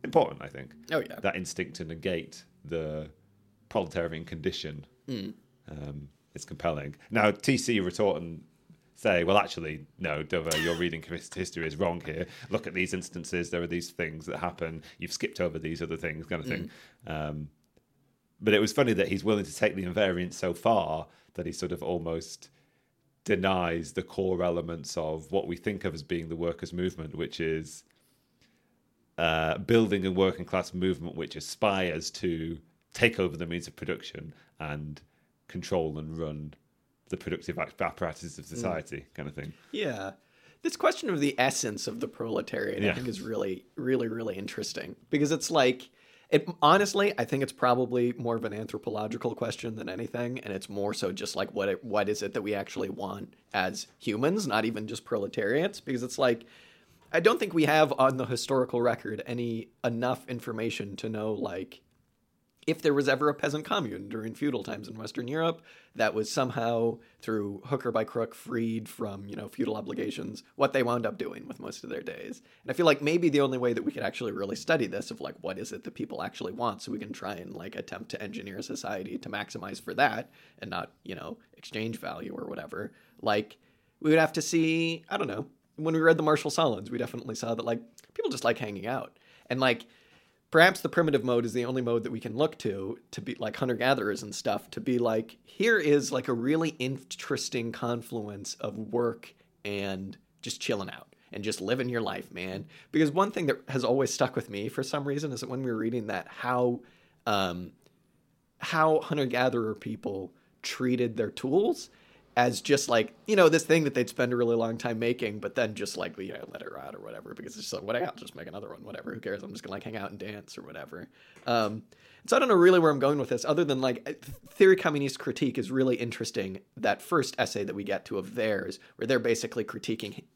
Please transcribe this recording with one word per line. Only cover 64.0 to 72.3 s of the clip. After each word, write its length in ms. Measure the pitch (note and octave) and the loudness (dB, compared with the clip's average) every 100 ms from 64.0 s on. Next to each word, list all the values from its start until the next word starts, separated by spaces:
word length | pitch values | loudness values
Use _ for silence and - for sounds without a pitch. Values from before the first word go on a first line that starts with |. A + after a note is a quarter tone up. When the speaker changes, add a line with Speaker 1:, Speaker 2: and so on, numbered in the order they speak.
| G2+ | -6
Speaker 2:
during 260 | A2+ A2 | -6 -6
feudal 300 | A2+ D3 B2 | -2 0 0
times 240 | - G#2+ G#2+ | -4 -8 -10
in 80 | |
Western 320 | A2 G#2+ - A#2+ | -10 -8 -8 -4
Europe 340 | D3+ E3 E3 - - _ | 0 0 0 -12 -20 _
that 180 | - A2 | 2 2
was 180 | G#2+ A2 | 2 0
somehow, 640 | - B2+ B2 A#2 A#2 A#2 A2+ - _ | 0 0 0 0 2 2 0 -12 _
through 420 | - A2 G2+ G2+ | -2 -2 -2 -6
hook 200 | - C3+ | -4 -2
or 60 | A#2+ | 0
by 140 | A2 | 0
crook, 280 | A2 A#2+ A2+ | 0 -2 -4
freed 540 | - - A#2+ A2+ A2+ A2 | -6 -6 -2 0 -2 -6
from, 380 | - A2 G2+ | -8 -8 -8
you 100 | G2+ | -10
know, 140 | G#2 G2+ | -10 -10
feudal 260 | - A2 | -4 -2
obligations, 680 | G#2+ G2+ - - - - A2 _ | -2 -4 -4 -4 -6 -10 -12 _
what 160 | - C#3 | 2 2
they 100 | C3+ | 4
wound 240 | A#2+ A#2+ | 2 2
up 120 | A2 - | 0 -4
doing 280 | - - | -6 -8
with 140 | - - | -12 -10
most 240 | - - | -10 -10
of 60 | - | -8
their 120 | - | -8
days. 400 | - - - | -8 -10 -12